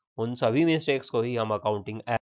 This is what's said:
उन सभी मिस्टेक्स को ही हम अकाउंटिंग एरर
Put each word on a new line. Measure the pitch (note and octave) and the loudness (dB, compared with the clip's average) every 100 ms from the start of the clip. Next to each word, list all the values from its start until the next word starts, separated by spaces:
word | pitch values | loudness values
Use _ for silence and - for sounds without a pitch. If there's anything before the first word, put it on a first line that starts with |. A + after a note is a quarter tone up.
| _ - | _ -6
उन | A2+ B2 | -6 0
सभी | - C3 E3 | 2 4 4
मिस्टेक्स | D#3+ D3+ C3+ - | 2 2 -2 0
को | A#2 | -2
ही | A#2+ A#2+ | 0 0
हम | G#2+ | 0
अकाउंटिंग | G#2 G#2+ G#2 G2 A2 - | 0 0 -2 -4 -8 -4
एरर | A#2 | -4